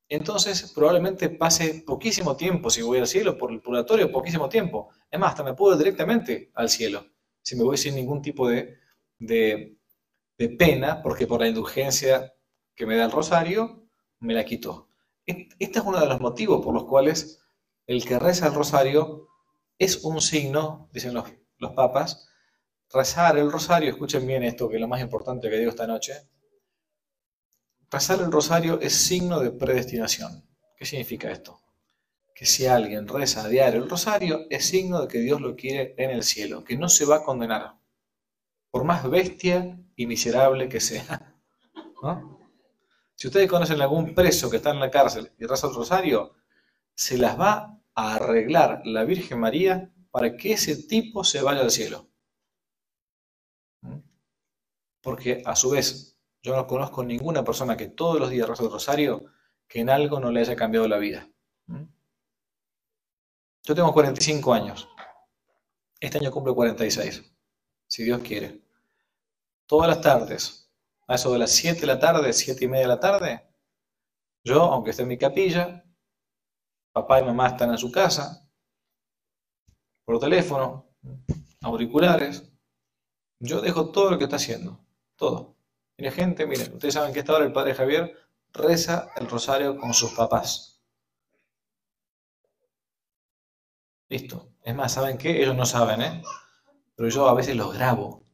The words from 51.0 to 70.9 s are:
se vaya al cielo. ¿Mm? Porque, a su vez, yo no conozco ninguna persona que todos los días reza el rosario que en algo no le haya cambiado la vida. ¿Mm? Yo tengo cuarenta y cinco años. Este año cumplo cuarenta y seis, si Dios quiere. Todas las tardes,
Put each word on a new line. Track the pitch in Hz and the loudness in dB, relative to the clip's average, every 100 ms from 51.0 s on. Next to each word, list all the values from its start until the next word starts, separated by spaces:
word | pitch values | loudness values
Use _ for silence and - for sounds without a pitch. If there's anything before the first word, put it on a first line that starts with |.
| 220 214 | -2 -2
se | 185 139 | -2 0
vaya | 135 143 | 0 2
al | 120 | 2
cielo. | 113 101 - - _ _ _ _ _ _ _ _ _ _ _ _ _ _ _ _ _ | 0 -2 -8 -16 _ _ _ _ _ _ _ _ _ _ _ _ _ _ _ _ _
¿Mm? | - 139 - _ _ _ _ _ _ _ _ _ | -18 -18 -18 _ _ _ _ _ _ _ _ _
Porque, | 131 117 120 123 - | -10 -6 -4 -4 -4
a | - | 0
su | 127 | 2
vez, | 139 - - - _ _ _ | 2 0 -4 -14 _ _ _
yo | 123 131 | -4 -4
no | 131 | -2
conozco | 127 131 - | -4 -4 -6
ninguna | 123 120 156 156 | -6 -6 -4 -2
persona | 117 117 123 113 | -2 -2 -2 -4
que | 104 | -6
todos | - 170 156 | -4 0 0
los | 131 | 0
días | 127 113 | -2 -2
reza | 117 | -2
el | 113 | -4
rosario | 107 - 147 147 - - _ _ _ _ | -4 -2 0 0 -2 -8 _ _ _ _
que | 117 | -4
en | 117 | 2
algo | 139 147 143 | 4 2 0
no | 123 | -2
le | 120 | 0
haya | 117 117 | 0 0
cambiado | 113 113 110 | 0 2 2
la | 104 | 0
vida. | 101 90 - _ _ _ - | -2 -6 -14 _ _ _ -16
¿Mm? | 143 160 _ _ _ _ _ _ _ _ _ _ _ _ _ _ _ _ _ | -14 -14 _ _ _ _ _ _ _ _ _ _ _ _ _ _ _ _ _
Yo | - | -2
tengo | 151 165 | 2 4
cuarenta | 151 139 127 | 6 4 4
y | |
cinco | 151 151 131 | 0 0 2
años. | 113 104 - - - - - _ _ _ _ _ _ _ - | 2 2 -10 -16 -20 -20 -20 _ _ _ _ _ _ _ -12
Este | 139 151 | -6 -4
año | 139 | -2
cumplo | 147 131 | -4 0
cuarenta | 120 117 107 110 | 2 2 2 -2
y | |
seis, | 110 98 - - _ _ _ _ _ - | -2 -4 -8 -16 _ _ _ _ _ -12
si | - | -6
Dios | 113 120 | -2 -2
quiere. | 110 104 98 - _ _ _ _ _ _ _ _ _ _ - | -4 -8 -10 -14 _ _ _ _ _ _ _ _ _ _ 2
Todas | 151 165 | 4 4
las | 156 | 4
tardes, | 151 127 135 - - - _ _ _ | 4 4 2 -8 -10 -12 _ _ _